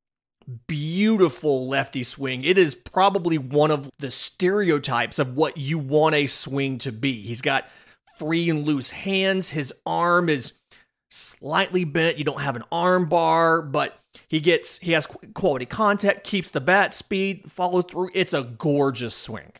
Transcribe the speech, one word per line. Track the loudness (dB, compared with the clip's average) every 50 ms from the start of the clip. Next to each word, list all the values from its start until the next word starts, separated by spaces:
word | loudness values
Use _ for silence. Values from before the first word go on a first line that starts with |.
| _ _ _ _ _ _ _ _ -18 -16 -16 -16 _
beautiful | -8 -6 -6 -4 -4 0 2 2 4 4 4 4 2 2 -2 0 0 0 0 0 0
lefty | 0 0 -2 -2 -4 -6 -6
swing. | -6 -6 -6 -6 -4 -4 -2 0
It | 2 6
is | 6 6 4 2
probably | -6 -14 -4 2 4 4 4 4 2 0 0 0
one | -2 -2 0 2 4 4 4
of | 4 0 -2 -8 _ -10
the | -10 -8
stereotypes | -6 -6 -6 -8 _ -2 0 0 2 2 2 2 2 2 0 0 0 0 0 -2 0 -2
of | -2 -2 0
what | 0 0 0 -2 -6
you | -6 -4 -4 -4
want | -2 0 2 4 4 4 4
a | 2 2
swing | 0 -2 -2 -4 -4 -4 -2 -2 -2 -4 -4
to | -6 -8 -8
be. | -2 -2 -2 -2 -2
He's | -6 -8 -8 -4 -2
got | -2 -2 -2 -4 -6 -20 -20 -20 _ _ _ _ -20 -14
free | -10 -4 -2 0 0 0 0
and | 0 0 0
loose | 0 -2 0 -2 -4
hands. | -6 -6 -6 -2 0 0 2 2 0 0 -2 -4
His | -4 -4 -6 -6 -8 _ -8
arm | -6 -2 0 2 4 4 4 4 2
is | 0 0 -2 -8 -10 _ _ _ -20 _ _ _ _ _ _ _
slightly | -16 -12 -10 -12 -12 _ -8 -2 0 0 0 0 0 -2 -2
bent. | 0 0 2 2 2 0
You | 0 -4
don't | -4 -4 -4
have | -4 -4 -4
an | -6 -8 -6 -4
arm | 0 2 2 4 2 2 2
bar, | 2 2 4 4 4 4 4 4 4 2
but | 0 -2 -2 -2 -2 -2 -6 _ _ _ _ -20 _ -4
he | -4 0
gets, | 2 4 2 2 2 -2 -6 -4
he | -2 0 0
has | 0 0
qu-, | -2 -12 -18 -20 -16 -10
quality | -2 0 0 0 0 -4
contact, | -8 -4 0 2 2 2 2 2 0 0 0 -4
keeps | -4 -4 -2 -4 -2
the | -6 -2
bat | 2 4 4 4 4 2 -2
speed, | -8 -6 -4 -2 -2 0 -2 -4 -6 -12 -16
follow | -6 -4 -2 0 2 0 0
through. | 0 -4 -6 -6 -2 -2
It's | -2 -2 0 -2
a | -4 -4
gorgeous | -4 -10 -4 0 2 2 4 2 2 0 -2 -6 -4 -4
swing. | -4 -4 -4 -8 -12 -14 -16 -20 -20